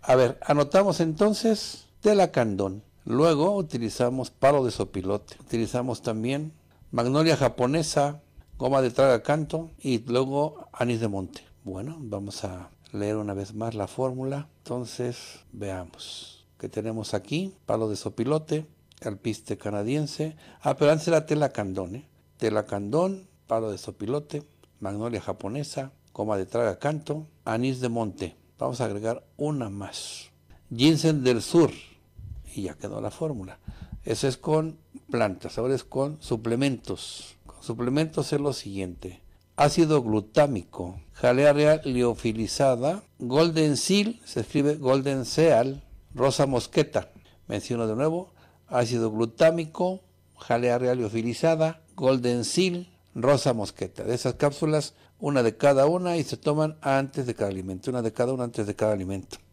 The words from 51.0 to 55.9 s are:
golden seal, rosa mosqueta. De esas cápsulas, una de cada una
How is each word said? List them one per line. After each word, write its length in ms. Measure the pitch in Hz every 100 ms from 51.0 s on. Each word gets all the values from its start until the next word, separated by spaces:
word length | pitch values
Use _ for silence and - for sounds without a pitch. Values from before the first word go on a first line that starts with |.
| 113 113 113 113 165 160 160 165 _ -
golden 500 | 131 135 123 120 113
seal, 420 | - 185 175 180 _ _
rosa 400 | - 123 143 135
mosqueta. 500 | 117 98 - 95 -
De 120 | 107 123
esas 200 | 131 120
cápsulas, 580 | 147 139 156 151 151 _ _ _
una 220 | 156 139
de 140 | 117 -
cada 320 | 143 139
una 300 | 139